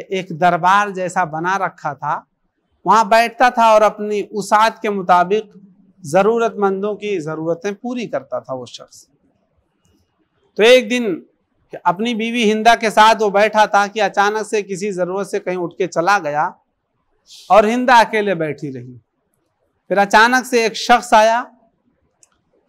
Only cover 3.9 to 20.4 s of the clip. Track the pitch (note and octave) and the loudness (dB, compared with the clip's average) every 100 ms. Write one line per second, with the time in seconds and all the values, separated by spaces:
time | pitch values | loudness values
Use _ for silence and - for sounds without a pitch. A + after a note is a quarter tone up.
3.9 | G#3 G#3 G#3 F#3+ G#3+ G3 G#3+ A3+ A3 A3 | 0 -4 -6 -6 -8 -2 2 2 -2 -6
4.9 | G3+ F#3 F3+ F3 G#3+ G#3+ _ - _ _ | -4 2 2 2 -2 -4 _ -20 _ _
5.9 | _ D3+ E3 G3 A#3 A3+ G3+ G3 F#3+ G#3 | _ -2 0 2 2 -2 0 -2 -2 -4
6.9 | G3+ G#3 F#3+ D3+ D#3 D#3+ E3 G3+ G3+ A#3+ | -6 -6 -6 -6 -6 -6 -6 -8 -8 -8
7.9 | B3 F#3+ D3+ C3 B2 A#2 C3 A#2+ - - | -8 -8 -8 -8 -12 -10 -12 -12 -20 -20
8.9 | - _ _ _ _ _ _ _ _ _ | -20 _ _ _ _ _ _ _ _ _
9.9 | _ _ _ _ _ _ - A3 B3+ G#3+ | _ _ _ _ _ _ 0 6 6 4
10.9 | B3 A3+ E3 - _ _ _ _ - F3 | -2 -4 -6 -10 _ _ _ _ -6 -4
11.9 | F3 A#3 A3+ A3+ A#3+ G#3+ G#3+ A3 A3 A3 | -2 -4 -4 -4 -2 0 2 2 2 0
12.9 | G#3+ G#3+ A3 G#3+ G3 G#3+ G#3+ G#3 G3+ G3+ | 2 2 2 0 0 0 2 0 0 -2
13.9 | G#3 G3 F#3+ G3+ G#3+ G3+ A3 F#3 F#3 G#3 | -2 -2 0 0 -2 -4 -6 -6 -8 -8
14.9 | F#3 F3 F#3+ G3 G3+ F#3+ F3+ E3+ - F3+ | -6 -6 -6 -6 -6 -6 -6 -6 -6 -6
15.9 | - F3+ G3+ D3+ D3 E3+ - _ _ _ | -2 0 0 0 -4 -4 -8 _ _ _
16.9 | _ _ _ _ - - F#3+ G#3+ A#3+ B3 | _ _ _ _ -14 2 4 4 2 4
17.9 | A#3+ G#3 A3 G#3 F3 D#3 D3 D3 C3 B2+ | 4 4 0 -2 -2 -4 -6 -10 -12 -16
18.9 | B2 _ _ _ _ _ _ _ _ - | -20 _ _ _ _ _ _ _ _ -4
19.9 | F#3 G3+ G#3+ A#3 B3+ | -2 2 4 4 2